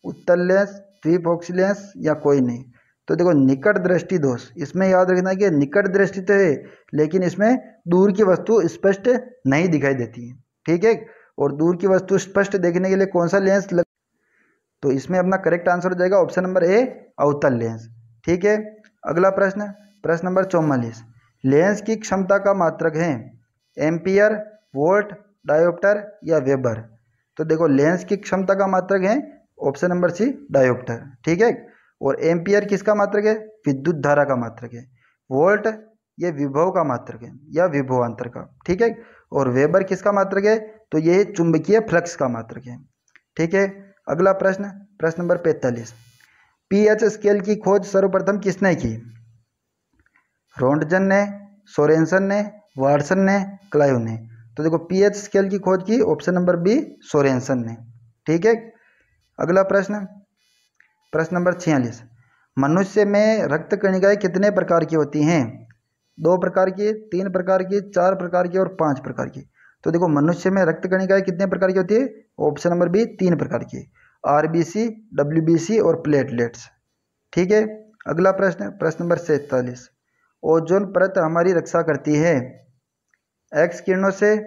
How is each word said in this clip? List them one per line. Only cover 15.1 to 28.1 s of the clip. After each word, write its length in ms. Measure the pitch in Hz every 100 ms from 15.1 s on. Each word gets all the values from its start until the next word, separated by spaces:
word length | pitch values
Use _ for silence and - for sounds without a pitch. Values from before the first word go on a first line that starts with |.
| 180
अपना 180 | 180 190
करेक्ट 300 | 175 170 180
आंसर 200 | 180 175
हो 100 | 175
जाएगा 200 | 180 196
ऑप्शन 240 | 160 180
नंबर 220 | 180 185
ए 160 | 175 202 254 - - -
अवतल 360 | 143 143 151
लेंस, 340 | 123 117 113 - - _ _ -
ठीक 180 | 175
है। 120 | 202 214 214 - _ _
अगला 260 | - 160 190
प्रश्न, 340 | 190 196 190 208 196 _ _
प्रश्न 220 | - 165 180
नंबर 180 | 185 185
चौवालीस, 560 | 180 156 135 117 110 - _ _ _
लेंस 380 | 131 139 185 208
की 140 | - 220
क्षमता 400 | - 190 185 196
का 160 | 196
मात्रक 420 | 196 165 160 165 156
है 160 | 170 127 107 - _ _ _ -
एम्पियर, 560 | 147 170 175 196 208 214 - - _
वोल्ट, 380 | 135 151 202 202 170 _ _ 143
डायोप्टर 560 | 151 175 170 196 208 - -
या 140 | 160 160
वेबर? 400 | 135 135 123 110 110 _ _ _ _ -
तो 60 |
देखो, 220 | 160 160 165
लेंस 360 | 135 151 180
की 120 | 180